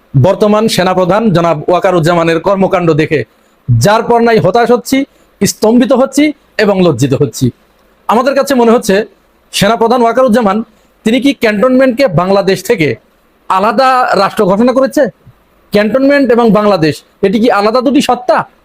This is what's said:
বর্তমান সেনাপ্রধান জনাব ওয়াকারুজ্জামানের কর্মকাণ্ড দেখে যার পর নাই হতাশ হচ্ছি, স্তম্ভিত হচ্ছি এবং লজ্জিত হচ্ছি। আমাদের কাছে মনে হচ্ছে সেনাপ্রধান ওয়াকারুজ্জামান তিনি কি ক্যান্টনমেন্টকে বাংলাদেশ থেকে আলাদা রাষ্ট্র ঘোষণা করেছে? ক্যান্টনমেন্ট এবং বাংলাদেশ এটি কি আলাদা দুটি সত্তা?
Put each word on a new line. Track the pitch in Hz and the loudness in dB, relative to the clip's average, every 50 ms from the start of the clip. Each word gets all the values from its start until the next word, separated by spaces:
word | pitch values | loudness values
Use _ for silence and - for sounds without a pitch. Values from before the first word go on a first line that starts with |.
| _ _ - 139 | _ _ 0 2
বর্তমান | 123 180 202 190 208 208 208 214 214 220 | 2 2 2 2 0 0 2 2 0 0
সেনাপ্রধান | - - 175 185 185 185 185 170 185 214 226 226 | 0 0 -2 0 0 0 0 0 0 0 0 0
জনাব | 165 170 170 170 160 151 147 - | 0 0 0 0 -2 -2 -2 -2
ওয়াকারুজ্জামানের | 180 170 170 190 180 175 156 165 175 170 165 165 165 160 | -2 0 0 0 0 0 0 0 0 0 0 0 -2 0
কর্মকাণ্ড | 165 185 202 190 190 175 190 180 175 165 156 | 0 -2 0 0 0 0 0 0 0 0 0
দেখে | 147 160 - 160 139 120 - _ _ _ _ _ _ _ - 120 113 | 0 0 -2 -2 -4 -6 -8 _ _ _ _ _ _ _ -2 -2 0
যার | 117 196 214 226 220 | 2 2 0 0 0
পর | - 233 233 | 0 0 0
নাই | 233 233 226 214 | 2 2 0 2
হতাশ | - 180 185 233 240 220 | 0 0 0 0 2 2
হচ্ছি, | 247 233 - - - 269 277 - _ _ _ _ _ _ 202 | 0 -2 0 -4 -4 -4 -4 -6 _ _ _ _ _ _ -4
স্তম্ভিত | 185 - - - 214 233 247 262 202 180 | -4 -4 -2 0 2 2 2 2 2 2
হচ্ছি | 214 262 262 - 285 294 302 285 - _ _ _ - | 0 0 0 0 0 0 0 -2 -6 _ _ _ -2
এবং | 214 202 202 190 185 | -2 0 0 0 0
লজ্জিত | 175 147 110 135 135 135 | 0 0 0 -2 -2 0
হচ্ছি। | 123 143 123 - - 131 120 - _ _ _ _ _ _ _ _ _ _ - | -2 -2 -4 -2 -4 -4 -4 -4 _ _ _ _ _ _ _ _ _ _ -2
আমাদের | 202 226 254 277 254 | -2 0 0 0 0
কাছে | 269 262 269 277 | -2 -2 0 0
মনে | 247 233 226 | 2 2 2
হচ্ছে | 220 247 - - 190 196 220 - _ _ _ _ _ _ _ _ | 2 0 0 0 -2 -2 -2 -6 _ _ _ _ _ _ _ _
সেনাপ্রধান | - - 190 202 226 226 220 226 233 254 | -4 -2 0 0 0 0 0 0 2 2
ওয়াকারুজ্জামান | 233 226 226 247 262 262 208 254 233 196 190 220 233 - _ _ _ _ _ _ _ | 0 0 2 2 2 2 2 0 0 0 -2 -2 -6 -8 _ _ _ _ _ _ _
তিনি | 220 220 269 | -2 -2 0
কি | 262 285 277 | 0 -2 -2
ক্যান্টনমেন্টকে | - - 220 208 202 - 262 254 254 269 262 226 240 277 247 | 0 -2 -2 -2 0 -2 0 2 2 2 0 2 0 -2 0
বাংলাদেশ | 165 147 180 185 196 202 190 180 190 185 - | 0 -2 0 0 0 0 2 0 -2 -4 -2
থেকে | - 240 190 156 139 113 - _ _ _ _ _ _ _ _ _ _ | -4 -2 -2 0 -4 -4 -6 _ _ _ _ _ _ _ _ _ _
আলাদা | 180 190 196 220 233 214 262 262 262 254 254 - - | -2 -2 0 0 0 0 0 2 2 0 0 0 0
রাষ্ট্র | 185 196 190 - - 214 | 0 -2 -2 -2 -2 0
ঘোষণা | 180 196 196 240 254 233 | 0 0 0 0 0 2
করেছে? | 262 262 269 - 302 277 208 - _ _ - _ _ _ _ _ _ _ _ | 0 -2 0 0 -2 -2 -2 -4 _ _ -20 _ _ _ _ _ _ _ _
ক্যান্টনমেন্ট | - 208 208 220 208 262 269 277 285 285 277 226 | -2 -2 0 0 0 0 2 2 2 2 0 0
এবং | 240 226 240 226 | 0 0 2 2
বাংলাদেশ | 185 214 208 208 196 175 156 156 139 - - _ _ _ | 2 2 2 0 0 0 0 -2 -2 -4 -12 _ _ _
এটি | - 196 196 233 | -4 -2 0 0
কি | 214 254 | 0 0
আলাদা | - 202 202 214 233 254 | 0 2 0 0 0 0
দুটি | 233 285 247 294 | -2 0 0 0
সত্তা? | - - 247 240 - - 320 233 160 - _ _ _ | 0 0 -2 -4 -2 -2 -2 -2 -2 -6 _ _ _